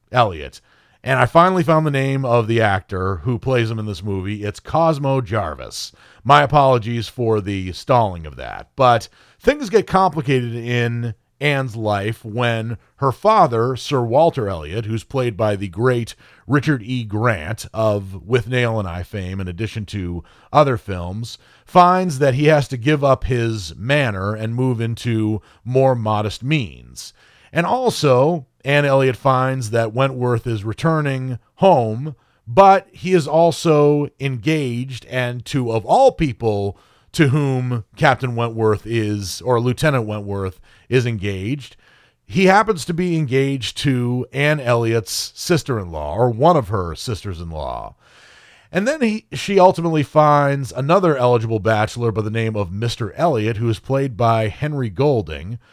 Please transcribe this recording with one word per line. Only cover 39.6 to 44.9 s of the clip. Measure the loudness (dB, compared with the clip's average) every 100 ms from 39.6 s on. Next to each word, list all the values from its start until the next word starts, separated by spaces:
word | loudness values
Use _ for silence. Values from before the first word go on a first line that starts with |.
| 0 0 0 0 -2
Wentworth | -6 -6 -6 -6 -8 -20 _ -2
is | 0 0
engaged. | -2 -4 -4 -6 -6 -10 _ _ _ _ _ -6
He | 2 4
happens | 4 2 -2 -4
to |
be | -2 0 0
engaged | 0 0 0 -2 -6 -4
to | -2 0 0 -2 -4
Anne | -2 0 0
Elliot's | 0 2 2